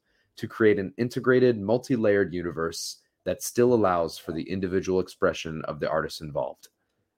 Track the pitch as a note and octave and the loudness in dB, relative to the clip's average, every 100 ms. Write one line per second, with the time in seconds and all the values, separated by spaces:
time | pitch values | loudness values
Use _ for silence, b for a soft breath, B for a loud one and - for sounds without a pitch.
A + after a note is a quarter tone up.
0 | _ _ _ - A2 - A2 G2+ F#2+ - | _ _ _ -12 -8 4 4 4 0 -4
1 | A#2+ C3 A#2 B2+ B2+ A2 G2 B2 - A#2+ | -4 -2 2 4 4 2 0 -2 0 0
2 | A2 G2+ F#2 F2 E2+ D#2 E2 E2 - - | 2 2 2 -2 -6 -4 -6 -6 -10 -12
3 | _ _ - F2 - - B2 A#2+ F#2+ F2 | _ _ -6 -6 -4 2 4 4 4 2
4 | E2 - - D#2+ - F#2+ F#2 F#2+ F#2 F#2 | -2 -6 -8 -8 -6 -4 -2 -2 0 0
5 | F2+ - F2+ D#2+ E2 D#2 - D2+ - D#2+ | -2 -2 -2 -2 -6 -8 -8 -6 -2 -2
6 | D2+ - D#2 C#2+ B1+ - - _ _ _ | -4 -8 -8 -4 -6 -8 -20 _ _ _
7 | _ | _